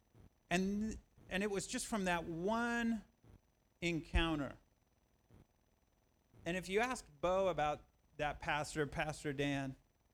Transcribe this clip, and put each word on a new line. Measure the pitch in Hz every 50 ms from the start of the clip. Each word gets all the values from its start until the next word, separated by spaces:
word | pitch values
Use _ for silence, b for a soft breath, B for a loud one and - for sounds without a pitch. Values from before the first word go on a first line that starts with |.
| _ _ _ - - - _ _ _ -
And, | 170 180 190 196 202 208 214 220 - - - _ _ - - -
and | 185 185
it | 202 214
was | 196 190 -
just | - - 247 -
from | - 233 202 190
that | 180 175 170 160
one | 165 165 160 175 202 220 226 240 240 233 233 233 233 233 208 - - _ _ - - - - _ _ _ _ _ _ _ -
encounter. | 175 170 170 151 - - - 170 165 165 160 147 139 113 - - _ _ _ _ _ _ _ _ _ _ _ _ _ _ 120 - - _ _ _ _ _ _ _ _ _ _ _ _ _ _ _ _ _ - 113 101
And | 170 170
if | 185 170 175
you | 190 208
ask | 233 254 254 - - - - -
Bo | - 175 185 190 196
about | 185 165 151 147 151 147 - - _ _ _ _ _ _
that | - 147 147 139 -
pastor, | - 170 151 147 147 - - 156 147
Pastor | 131 - 165 156 156 147 - - 151 139
Dan, | 135 143 143 139 139 139 131 131 - _ _ _ _ _ _